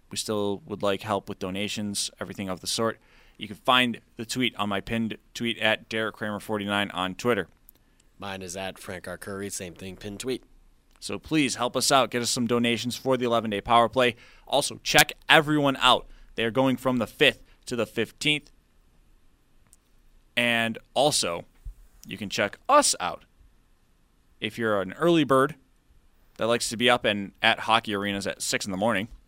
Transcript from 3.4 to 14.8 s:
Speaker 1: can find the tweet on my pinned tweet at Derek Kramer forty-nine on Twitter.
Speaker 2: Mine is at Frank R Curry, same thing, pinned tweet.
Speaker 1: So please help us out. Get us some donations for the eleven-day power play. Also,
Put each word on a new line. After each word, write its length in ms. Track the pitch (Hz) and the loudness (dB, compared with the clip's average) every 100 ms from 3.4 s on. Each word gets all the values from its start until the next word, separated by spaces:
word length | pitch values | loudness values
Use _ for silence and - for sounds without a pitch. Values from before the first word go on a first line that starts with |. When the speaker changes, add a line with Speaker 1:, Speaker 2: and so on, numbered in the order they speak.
| 104 | -14
Speaker 1:
can 100 | 101 | -6
find 420 | - 127 123 110 _ - | 2 4 4 -2 _ -12
the 100 | 113 | -8
tweet 300 | 127 120 - | -2 -2 -2
on 140 | 104 | -4
my 100 | 98 | -4
pinned 380 | - 117 113 - _ | -4 -4 -4 -6 _
tweet 240 | - 117 104 | -6 -4 0
at 320 | 110 107 - | 0 0 -2
Derek 260 | 113 110 - | -4 -4 -6
Kramer 240 | 107 104 | -6 -6
forty-nine 520 | - 107 101 101 101 | -4 -4 -2 -2 -2
on 240 | 82 92 90 | -2 -4 -2
Twitter. 340 | 120 104 82 _ _ _ _ _ _ - | 0 0 -2 _ _ _ _ _ _ -16
Speaker 2:
Mine 220 | 98 95 | -12 -10
is 140 | 92 95 | -10 -8
at 220 | 95 87 | -10 -10
Frank 300 | - 90 92 | -12 -12 -10
R 100 | 87 | -12
Curry, 320 | 107 98 101 | -10 -8 -8
same 240 | - 90 | -10 -12
thing, 240 | - 95 90 | -12 -14 -12
pinned 240 | 104 101 | -12 -10
tweet. 220 | 127 123 - - _ _ _ - | -6 -6 -8 -20 _ _ _ -16
Speaker 1:
So 180 | - 101 | -10 -10
please 360 | - 156 131 107 | -2 0 0 0
help 200 | 123 127 | -2 0
us 160 | - | 2
out. 200 | 139 113 | 4 2
Get 100 | 123 | 0
us 80 | 117 | -2
some 180 | 131 117 | -2 0
donations 480 | 120 120 113 120 110 | 0 2 0 -4 -6
for 220 | 135 131 | -2 0
the 80 | 123 | 2
eleven-day 360 | 117 110 98 | 0 0 -4
power 280 | - 120 113 | 4 4 4
play. 260 | 123 123 110 - - - | 4 2 0 -12 -20 -4
Also, 320 | 135 - 113 | -2 -2 -6